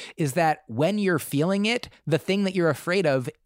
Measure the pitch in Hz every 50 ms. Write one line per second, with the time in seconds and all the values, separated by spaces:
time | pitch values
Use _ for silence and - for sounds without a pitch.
0 | - - - - 165 143 127 175 165 160 151 - - - 110 113 147 170 202 214
1 | 202 190 180 143 - - - 139 151 180 196 202 202 220 233 247 - - - -
2 | _ - 147 156 - - 190 202 202 190 185 190 170 160 143 - - - 175 202
3 | 185 156 135 135 123 135 - _ _